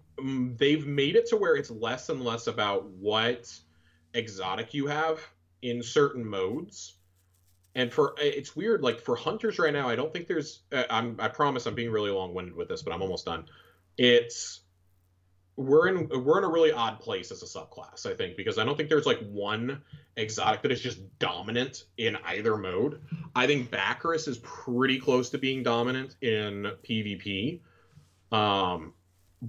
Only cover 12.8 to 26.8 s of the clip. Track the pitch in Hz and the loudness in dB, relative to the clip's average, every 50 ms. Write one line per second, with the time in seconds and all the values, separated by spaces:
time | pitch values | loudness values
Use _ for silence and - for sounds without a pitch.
12.8 | - - 87 90 95 92 90 - - 87 82 78 78 - - - - _ _ _ | -6 -6 -4 -4 -4 -4 -4 -4 -4 -4 -6 -6 -8 -12 -20 -20 -20 _ _ _
13.8 | _ _ _ - 123 123 120 120 117 - - - - - - - _ _ _ _ | _ _ _ 4 6 8 8 8 6 2 -4 -10 -10 -10 -12 -16 _ _ _ _
14.8 | _ _ _ _ _ _ _ _ _ _ _ _ _ _ _ 143 131 135 143 160 | _ _ _ _ _ _ _ _ _ _ _ _ _ _ _ -4 4 6 8 8
15.8 | 175 190 190 175 156 - 131 127 127 147 170 196 196 170 160 165 160 151 - 120 | 8 6 4 2 0 0 -2 2 4 4 4 4 4 2 4 6 6 6 6 4
16.8 | 117 110 104 104 - 113 101 92 87 - 95 - - - - 92 78 - - 90 | 0 -2 -2 -4 -6 -6 -4 -4 -6 -8 -12 -12 -12 -12 -12 -12 -14 -14 -14 -16
17.8 | 92 - - - - 101 95 - 95 87 - 101 95 110 - 110 110 131 147 160 | -16 -16 -12 -8 -6 -6 -4 -4 -6 -6 -6 -6 -4 -2 0 0 2 0 0 -2
18.8 | 147 147 156 143 131 135 117 117 110 101 104 101 101 104 107 113 120 131 143 143 | 0 2 4 4 4 4 2 0 -2 -6 -6 -4 -2 -2 -2 -2 -2 -4 -6 -8
19.8 | - _ - - - _ - 113 107 107 - 98 92 107 107 - - 143 123 - | -10 _ -20 -20 -20 _ -8 -6 -6 -4 -2 0 2 2 2 2 2 0 0 0
20.8 | - 123 92 90 98 - - - - 90 90 85 95 110 117 120 131 139 - - | -4 -6 -8 -8 -14 -16 -8 -4 -4 -4 -4 -4 -6 -4 -2 -2 -2 -2 -6 -12
21.8 | - _ _ - 110 110 104 - - 87 92 104 107 113 107 104 98 92 90 98 | -18 _ _ -2 -2 -2 -2 -2 -4 -4 -4 0 0 0 0 0 0 -2 0 0
22.8 | 123 151 147 - - - 165 - - - - 123 131 143 147 131 120 113 - 98 | 0 0 -2 -6 -10 -10 -10 -10 -8 -4 0 2 4 4 4 2 0 -2 -2 -2
23.8 | 98 107 123 - - 165 165 156 - 147 117 113 - - - - - 127 120 123 | 0 0 -2 -2 -2 -2 0 0 -2 -4 -6 -6 -8 -14 -14 -10 -6 -2 2 4
24.8 | 131 - 131 139 - 143 123 127 123 - - 131 135 131 131 131 123 123 117 117 | 4 4 2 2 2 2 2 2 2 0 -2 -2 -2 -2 0 0 0 2 2 2
25.8 | 120 127 127 131 135 139 - - 131 117 110 107 107 104 101 101 101 104 95 - | 2 2 0 -2 -4 -8 -8 -4 0 0 2 2 0 -2 -4 -4 -4 -6 -6 -6